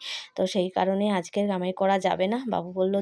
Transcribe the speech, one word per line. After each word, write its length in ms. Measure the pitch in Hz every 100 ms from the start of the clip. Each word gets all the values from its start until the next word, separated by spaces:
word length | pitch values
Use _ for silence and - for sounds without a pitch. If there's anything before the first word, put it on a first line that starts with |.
| - - -
তো 80 | - 185
সেই 220 | 196 185
কারণে 340 | 190 185 196 208
আজকের 340 | 196 170 202 202
কামাই 240 | 185 180
করা 240 | 185 190 196
যাবে 280 | 180 170 185
না। 120 | 240 262
বাবু 200 | 175 175
বলল 220 | 185 185 196